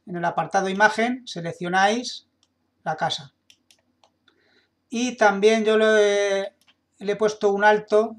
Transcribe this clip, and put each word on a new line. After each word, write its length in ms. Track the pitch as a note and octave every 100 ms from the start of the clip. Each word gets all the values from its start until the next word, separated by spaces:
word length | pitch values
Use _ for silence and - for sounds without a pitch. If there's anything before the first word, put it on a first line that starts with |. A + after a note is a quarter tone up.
| -
en 120 | F3
el 80 | E3+
apartado 440 | - D#3+ G3 F#3+
imagen, 540 | G3 G#3+ G#3+ A#3 B3+ -
seleccionáis 1000 | F3+ E3+ E3+ F3 F#3 G3+ A#3+ B3 - - _ _ _ _ _
la 120 | E3+ D#3
casa. 380 | D#3+ - C#3 _ _ _ _ _ _ _ _ _ _ _ _ _ _ _ _
Y 300 | A#3 B3 A#3+
también 480 | G#3 G3 G#3+ A3 G#3+
yo 120 | A3
le, 760 | A3 G#3+ G#3 G3+ G3+ G3 G3 - _ _ _ _
le 120 | G3
he 40 | G3+
puesto 360 | G#3+ G#3+ G#3
un 120 | G3
alto 520 | G#3 G#3+ G#3 G#3+ A3+